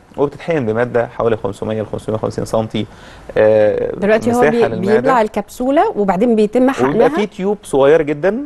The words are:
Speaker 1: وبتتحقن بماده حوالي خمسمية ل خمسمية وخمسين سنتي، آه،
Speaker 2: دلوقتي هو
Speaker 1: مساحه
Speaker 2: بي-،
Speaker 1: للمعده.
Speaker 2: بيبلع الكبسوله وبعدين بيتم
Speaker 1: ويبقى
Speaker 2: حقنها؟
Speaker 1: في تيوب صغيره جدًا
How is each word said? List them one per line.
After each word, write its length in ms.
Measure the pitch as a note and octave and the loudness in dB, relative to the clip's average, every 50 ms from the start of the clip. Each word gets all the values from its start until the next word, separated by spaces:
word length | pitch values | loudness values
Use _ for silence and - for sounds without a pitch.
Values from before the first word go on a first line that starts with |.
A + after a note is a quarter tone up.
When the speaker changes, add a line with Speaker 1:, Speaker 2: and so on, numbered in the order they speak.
| _ - - | _ -12 -6
Speaker 1:
وبتتحقن 500 | - C#3 C#3+ - - - - E3+ D#3 B2+ | -4 -4 -4 -4 -6 -6 -4 -4 -2 -2
بماده 400 | G#2+ G#2+ A2+ B2 A#2+ A#2+ A#2+ A#2 | -2 -2 -2 -2 -2 0 -2 -2
حوالي 300 | A#2+ - - A2+ A2+ A2+ | -2 -4 -4 -2 -2 -2
خمسمية 460 | G#2 - G2+ F#2+ - - G#2+ A2 A2 G#2 | -2 -4 -6 -8 -8 -8 -6 -6 -6 -6
ل 40 | |
خمسمية 300 | G#2 - G#2+ - - A2 | -8 -10 -10 -8 -6 -6
وخمسين 280 | G#2+ - G#2+ G#2+ - A2 | -4 -4 -6 -6 -6 -6
سنتي، 420 | - - A2+ A2 A2 - A2+ G#2+ - - - - - - - - - - - | -4 -2 -2 -2 -2 -4 -6 -6 -8 -10 -18 -20 -20 -20 -20 -16 -6 0 2
آه، 560 | A2 G#2+ A2 G#2+ G#2+ G#2 G2+ - - - - | 4 4 4 4 4 2 2 0 -2 -4 -6
Speaker 2:
دلوقتي 360 | - F#3 G3 A3 A3 A3 A#3 A#3+ | -4 0 0 0 0 0 0 0
هو 60 | B3 | 2
Speaker 1:
مساحه 120 | B3 A#3+ | 2 2
Speaker 2:
بي-، 60 | A#3 A#3+ A3+ | 2 2 0
Speaker 1:
للمعده. 300 | G3 - F3+ F3+ F#3+ G#3+ | 0 0 -2 -2 0 2
Speaker 2:
بيبلع 260 | A3+ B3 C4 C4 B3 G#3+ | 2 2 2 2 2 0
الكبسوله 680 | G#3+ - G#3+ G3 - - - B3+ B3+ C#4 D#4 F#4+ A4+ - | 0 -2 -6 -8 -8 -8 -6 -2 0 2 2 2 0 0
وبعدين 400 | G#3 G#3 F#3+ F#3 F3 G#3+ B3 A3+ | -2 -2 0 0 0 2 2 2
بيتم 240 | G#3+ G#3+ G3+ - B3+ | 2 2 2 2 2
Speaker 1:
ويبقى 140 | B3+ C4 C4+ | 2 2 2
Speaker 2:
حقنها؟ 340 | A#3+ B3 C4 - - A#4 - | 0 -2 0 2 2 2 2
Speaker 1:
في 180 | D4 E4 G#3 | 2 0 -4
تيوب 320 | G#3 - - F3+ G3 G#3 G3+ - | -4 -4 -4 -4 -4 -4 -4 -6
صغيره 400 | - - C#3 C3 C#3 D3+ E3 D#3+ | -2 0 2 4 6 4 4 2
جدًا 340 | C#3+ D3+ D3 D3 F#3 G3+ A#3+ C#4+ | 0 -4 -2 -2 -2 -2 -4 -6